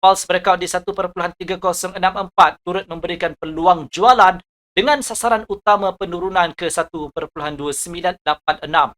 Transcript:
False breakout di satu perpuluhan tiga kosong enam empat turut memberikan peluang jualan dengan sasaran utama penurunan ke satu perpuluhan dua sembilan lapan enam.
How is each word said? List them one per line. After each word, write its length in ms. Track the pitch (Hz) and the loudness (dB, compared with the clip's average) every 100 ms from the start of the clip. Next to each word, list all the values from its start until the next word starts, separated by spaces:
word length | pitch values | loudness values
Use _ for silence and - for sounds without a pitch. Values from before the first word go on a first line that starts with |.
False 240 | 190 190 - | 4 4 0
breakout 320 | 180 180 180 | -2 2 0
di 80 | 175 | 0
satu 240 | 180 180 | -4 -4
perpuluhan 400 | 202 180 180 175 - | -6 -6 -4 -8 -8
tiga 240 | 180 185 | -8 -4
kosong 320 | 185 175 185 | -2 -2 -6
enam 320 | 190 180 190 185 | -2 -4 -2 -6
empat 320 | - 160 - - | 4 4 4 -6
turut 180 | 180 196 | -6 -6
memberikan 420 | 165 165 175 170 156 | -10 -8 -4 -4 -6
peluang 480 | 156 156 170 175 143 | -10 0 2 2 0
jualan 560 | - 220 247 185 180 _ _ _ | 0 4 6 6 4 _ _ _
dengan 300 | - 247 294 | -2 2 0
sasaran 400 | 254 226 233 226 220 | 0 -4 0 0 -2
utama 460 | 202 - 208 196 185 | -2 2 4 2 -4
penurunan 580 | 196 175 185 190 170 | -6 -4 -2 2 0
ke 160 | - 170 | 0 -4
satu 400 | 160 165 165 151 | -2 -4 -6 -8
perpuluhan 460 | - 151 - 151 147 | -8 -10 -8 -8 -6
dua 160 | 147 | -6
sembilan 460 | 143 - 170 175 180 | -6 -8 -4 -4 -2
lapan 360 | - 151 - 156 | -4 -2 -2 -2
enam. 260 | 151 160 135 | 0 0 0